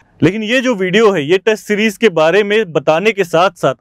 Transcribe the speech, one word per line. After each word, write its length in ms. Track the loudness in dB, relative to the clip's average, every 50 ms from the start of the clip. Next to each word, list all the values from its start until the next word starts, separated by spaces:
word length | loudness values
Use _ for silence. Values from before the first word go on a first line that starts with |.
| _ _ _ -2
लेकिन 220 | 0 0 0 -2 -4
ये 160 | -2 -2 -2
जो 120 | 0 -2 -2
वीडियो 360 | -2 -2 -2 0 2 2 2
है, 120 | 2 0 0
ये 140 | 0 0
टेस्ट 300 | 0 0 0 -2 -2 -2
सीरीज 300 | -4 -2 -2 -2 -2 -2
के 120 | 0 0 0
बारे 320 | 2 2 0 2 2 2 0
में 280 | 0 0 -2 -2 -2
बताने 400 | -4 -4 0 0 0 0 0 -2
के 120 | -2 -2 -2
साथ 260 | 0 0 0 0 0
साथ 240 | 0 -2 -2 -2 -2 -2